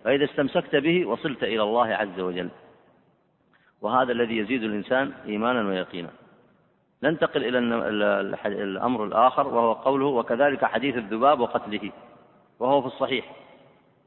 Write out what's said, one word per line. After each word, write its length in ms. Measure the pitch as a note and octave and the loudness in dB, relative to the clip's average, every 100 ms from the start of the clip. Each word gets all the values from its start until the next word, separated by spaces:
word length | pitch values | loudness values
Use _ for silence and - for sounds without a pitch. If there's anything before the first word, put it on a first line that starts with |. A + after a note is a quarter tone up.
فإذا 200 | A2+ C#3 | 0 2
استمسكت 520 | C#3+ - C#3 F3+ - D3+ | 2 0 0 0 0 0
به 300 | C#3+ F3+ C3 | 2 2 0
وصلت 360 | A2+ D#3+ B2 | -2 -4 -4
إلى 200 | A2+ A2+ | -2 0
الله 320 | G#2 A#2 A#2 | 2 2 2
عز 260 | G2 G#2 F#2 | 0 -2 -4
وجل، 280 | F#2 F2+ F2+ - - - _ _ _ _ _ _ _ _ _ _ | -4 -4 -8 -10 -20 -20 _ _ _ _ _ _ _ _ _ _
وهذا 320 | G#2 B2 B2+ | 0 2 2
الذي 240 | A#2 A#2+ A2+ | 2 0 0
يزيد 240 | G#2 C3 | -2 -2
الإنسان 500 | A2 G#2+ F#2+ B2+ C#3 - - | -2 -4 0 0 0 -6 -8
إيمانا 420 | G#2 A2+ B2 G2+ | -2 0 0 0
ويقينا. 400 | F#2+ F2+ F#2 E2+ - - _ _ _ _ _ _ _ | -2 -4 -8 -12 -14 -20 _ _ _ _ _ _ _
ننتقل 420 | C3+ D#3+ D#3+ D3+ | -2 0 0 0
إلى 140 | A#2+ B2+ | 0 0
الن-، 140 | A#2+ | 2
ال-، 300 | A#2 - G#2+ | 0 0 0
الح-، 440 | G#2 G2+ G2 G2 G#2+ | 2 2 0 -4 -6
الأمر 580 | G2 G2+ F#2+ A#2 B2 | -4 -4 -2 -2 -2
الآخر، 420 | G#2 G2 B2+ C#3 C#3 | 0 4 4 4 0
وهو 240 | A#2+ A#2 | 2 2
قوله: 340 | A2 - C#3 C#3+ | 2 0 2 2
"وكذلك 580 | B2+ A2+ A#2+ C#3+ C3+ | 0 0 2 2 2
حديث 320 | A#2+ A#2 C#3 A#2+ | 0 0 -2 -4
الذباب 440 | G2 A2 C3 D3 | -4 2 4 4
وقتله"، 520 | A#2 - G#2 G#2 G2+ - - - - _ _ _ | 2 -2 -4 -8 -10 -14 -20 -20 -20 _ _ _
وهو 220 | B2 C#3+ | 2 2
في 60 | B2+ | 0
الصحيح، 460 | - C3 B2+ - - - - - _ _ _ | -4 -2 -2 -6 -16 -20 -20 -20 _ _ _